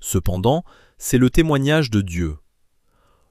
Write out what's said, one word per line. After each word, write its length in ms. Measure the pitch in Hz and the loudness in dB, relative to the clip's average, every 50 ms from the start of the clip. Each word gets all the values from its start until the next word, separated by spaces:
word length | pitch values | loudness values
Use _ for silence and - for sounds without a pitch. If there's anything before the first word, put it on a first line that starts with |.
Cependant, 640 | - - - 92 - 98 90 92 95 120 147 175 - - - _ _ _ _ | -8 -4 -4 -2 -2 -2 -2 0 0 0 0 0 -2 -8 -16 _ _ _ _
c'est 220 | - - - 131 123 | -14 -4 -2 2 2
le 100 | 127 123 | 2 4
témoignage 640 | - 170 160 160 143 135 135 143 151 160 147 117 | 4 2 2 2 2 0 0 0 0 0 0 0
de 100 | 107 101 | 0 -2
Dieu. 380 | 98 90 82 87 85 78 73 - _ _ _ _ _ _ _ _ _ _ _ _ _ _ _ _ _ _ | -2 -2 -4 -4 -4 -6 -6 -10 _ _ _ _ _ _ _ _ _ _ _ _ _ _ _ _ _ _